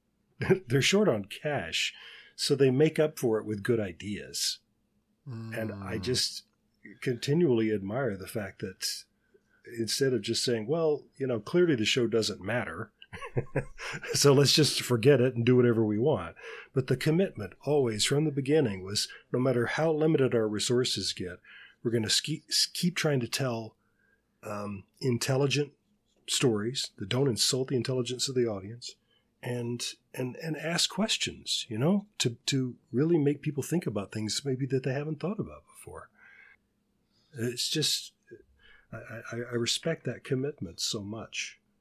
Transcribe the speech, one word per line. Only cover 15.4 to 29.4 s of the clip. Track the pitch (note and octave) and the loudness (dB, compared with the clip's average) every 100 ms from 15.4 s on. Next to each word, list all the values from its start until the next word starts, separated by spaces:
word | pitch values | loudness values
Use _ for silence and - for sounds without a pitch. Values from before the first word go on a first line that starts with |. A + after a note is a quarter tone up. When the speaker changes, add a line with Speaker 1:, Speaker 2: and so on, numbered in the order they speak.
Speaker 1:
do | A#2 | 4
whatever | B2 A#2+ A2+ | 6 6 6
we | A2 G#2 | 4 2
want." | C#3 A2 E2 - - - - | 2 0 -4 -12 -16 -16 -4
But | C3+ C3 | -2 0
the | C3+ | 0
commitment | D#3+ E3 F#3+ - G2 - | 2 2 0 -2 -12 -8
always | - D3 B2 G#2+ - | 0 2 2 2 2
from | C#3+ | 2
the | D#3 | 2
beginning | C#3 C3 D#3 B2 G2 | 0 2 4 2 -2
was, | F#2 G#2 - - - | -4 -4 -4 -8 -4
no | B2 | 0
matter | C3 B2 A2+ | 2 2 0
how | - D#3+ | 0 0
limited | D3+ D#3+ D3+ B2+ | 2 4 4 4
our | A#2+ A2 | 4 2
resources | G#2 - B2 B2 G#2 F#2 | 0 2 2 2 -2 -4
get, | - F#2 - - - - _ | -6 -8 -10 -18 -20 -20 _
we're | A#2+ | -2
gonna | A#2 G#2+ | 0 2
ske-, | - - D#3 - | 0 0 -8 -2
s-, | - - | 0 0
keep | - F3 - | 0 -2 0
trying | D#3 C#3 | 2 2
to | A#2 | 0
tell, | - C3+ A2+ A2+ _ _ _ _ _ _ _ | -2 -2 -4 -8 _ _ _ _ _ _ _
um, | G#2+ G#2 G#2 G2 - - | -10 -8 -8 -10 -14 -6
intelligent | C3 A#2 - C3+ C#3+ D3 D3 _ _ _ _ _ - | -2 0 0 2 2 0 -2 _ _ _ _ _ -4
stories | - C3+ G#2 A2 C#3 - - | 2 2 2 -2 -4 -8 -8
that | F#2+ | -2
don't | B2 C#3 | 2 2
insult | G2+ - C3 C3 | 2 0 0 0
the | C3+ | -2
intelligence | A2+ B2+ A#2+ B2 - | 0 -2 -2 -4 -2
of | |
the | B2 A#2 | 0 0
audience, | G2+ G2 A#2+ - - _ _ _ _ | -2 -10 -14 -16 -18 _ _ _ _